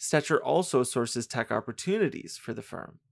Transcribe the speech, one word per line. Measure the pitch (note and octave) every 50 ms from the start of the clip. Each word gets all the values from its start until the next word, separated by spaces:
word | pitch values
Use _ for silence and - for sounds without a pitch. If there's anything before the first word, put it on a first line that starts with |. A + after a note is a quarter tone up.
Stetcher | - - - D3+ - - D#3 - -
also | B2+ C#3+ E3+ F#3 - - C3+ B2
sources | - - B2+ A#2 A#2 - A#2+ A2
tech | - - B2 A2+ - A2+
opportunities | A2+ - - A2+ - - F3 G3 A3 G3+ D3+ - - - D#2+ - -
for | - - -
the | A2 -
firm. | - - - - - - - _ _